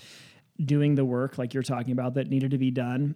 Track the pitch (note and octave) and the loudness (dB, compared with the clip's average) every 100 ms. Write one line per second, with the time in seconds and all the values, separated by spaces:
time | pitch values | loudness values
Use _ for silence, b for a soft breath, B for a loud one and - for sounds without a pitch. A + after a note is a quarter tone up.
0 | B B B B _ - C#3+ D3 D3 C#3 | B B B B _ -6 0 4 4 4
1 | C3 B2 C3+ - A#2+ C3+ B2 B2 A#2+ B2+ | 2 0 -2 -4 -4 -2 -2 -2 -2 -2
2 | B2+ C3+ C3 C3+ C3+ C#3 C3 B2+ A#2+ B2+ | -2 -2 0 0 0 0 0 0 -2 -2
3 | C#3+ | -2